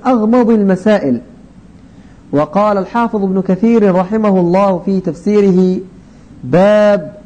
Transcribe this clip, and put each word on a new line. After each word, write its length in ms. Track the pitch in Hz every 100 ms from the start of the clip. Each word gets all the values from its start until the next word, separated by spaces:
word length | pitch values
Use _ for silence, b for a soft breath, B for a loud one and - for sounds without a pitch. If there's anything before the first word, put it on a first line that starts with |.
| 254
أغمض 440 | 254 214 247 226
المسائل". 720 | 226 196 185 214 208 139 120 - - - - - - B B B B B
وقال 460 | 143 151 196 208 202
الحافظ 440 | 175 233 233 214
ابن 200 | 196 190
كثير 520 | 185 180 226 233 202
رحمه 460 | 180 185 220 214 185
الله 420 | 175 180 202 180
في 160 | 196 190
تفسيره: 800 | 180 156 - 208 202 180 185 185 - - B B B B
باب 760 | 127 156 202 214 208 202 - -